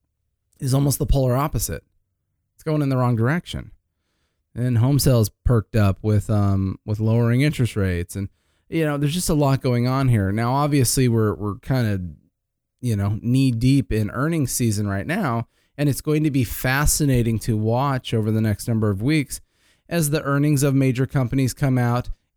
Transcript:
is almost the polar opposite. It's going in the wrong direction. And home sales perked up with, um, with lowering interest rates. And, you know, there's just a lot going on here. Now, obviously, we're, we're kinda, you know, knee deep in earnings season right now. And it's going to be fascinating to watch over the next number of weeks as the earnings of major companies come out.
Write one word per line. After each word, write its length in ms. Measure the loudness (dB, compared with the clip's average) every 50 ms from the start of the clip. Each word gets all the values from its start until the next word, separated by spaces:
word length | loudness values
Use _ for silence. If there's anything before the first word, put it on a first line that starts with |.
| _ _ _ _ _ _ _ _ _ _ _ -8
is 140 | -2 0 0
almost 240 | 2 2 2 0 0
the 80 | 0
polar 280 | 0 2 2 2 2 0
opposite. 480 | 0 -2 -2 -4 -4 -4 -6 -8 -10 -12 _ _ _ _ _ _ _ _ _ _ _ _ _ _
It's 80 | -10
going 200 | -6 -4 -2 0
in 80 | 0 0
the 60 | 0 0
wrong 180 | 2 2 2
direction. 560 | 2 2 0 0 -2 -4 -6 -10 -12 -12 -14 -20 -20 _ _ _ _ _ _ _ _ _ _ _ _ _ _ -8
And 240 | -4 -2 0 2 2
home 200 | 4 4 4 4
sales 320 | 4 4 4 4 4 2 -2 _ 0
perked 300 | 2 2 2 0 _ 0
up 240 | 2 2 2 2 0
with, 260 | 0 0 0 0 0 0
um, 500 | 0 0 2 2 2 0 0 -2 -4 -6 -6
with 160 | -6 -4 -2
lowering 400 | 0 0 2 2 2 2 2 2
interest 340 | 2 0 0 0 -2 -2 0
rates. 400 | 0 -2 0 0 -2 -4 -6 -6
And, 120 | -8 -8 -8 _ _ _ _ _ _ _ -6
you 160 | -4 -2 -2
know, 140 | 0 0 -2
there's 160 | -2 -2 -2
just 160 | -2 -2 0
a 40 | 0
lot 280 | 2 2 2 2 0
going 260 | 0 0 0 0 0 0
on 200 | 0 0 2 2
here. 220 | 2 2 2 0
Now, 220 | 0 -2 -2 0
obviously, 560 | 0 0 0 2 2 2 2 2 2 2 2 2
we're, 260 | 2 2 2 0 0
we're 220 | -2 -4 -6 -6 -6
kinda, 420 | -4 -2 -2 0 0 0 -2 -4 -6 -8 -12 -16 _ _ _ _ _ _ _ _ _ _ _ _
you 140 | -4 -2 -2
know, 240 | 0 0 -2 -2 -2
knee 280 | -2 0 2 2 2 2
deep 400 | 2 2 2 2 4 2 2 0
in 180 | -2 -2 -2 -2
earnings 420 | -2 -4 -2 -2 -2 -2 -2 -2
season 340 | -2 -2 0 0 0 0 -2
right 200 | -2 -4 -4 -4
now. 420 | -4 -4 -4 -2 -2 -2 -4 -6 -8 _ _ _ _ _
And 120 | -2 -2 -2
it's 120 | -2 -2
going 200 | -2 -2 0 0 0
to 60 | 0
be 140 | 0 0 0
fascinating 960 | -2 -4 -4 -2 -2 0 0 0 0 0 0 2 2 2 2 2 0 -2 -2
to 160 | -2 -2 -2
watch 560 | -2 0 0 0 0 0 -2 -2 -4 -4 -4 -2
over 160 | -2 0 0
the 100 | 0 0
next 260 | 0 0 -2 -2 -4 -4
number 200 | -2 0 0 0
of 120 | 0 0
weeks 380 | 0 0 0 0 -2 -4 -8 -14 -14 _ _ _ _ _ _ _ _ -6
as 220 | -2 -2 -2 0
the 120 | -2 -2
earnings 400 | -2 0 0 0 2 2 2 2
of 120 | 2 2 2
major 320 | 2 2 2 0 0 -2
companies 480 | -2 -2 -2 -2 -2 0 -2 -2 -2 -2
come 240 | -2 -2 0 0 2
out. 320 | 2 0 0 -2 -2 -6 -10 -12 _ _ _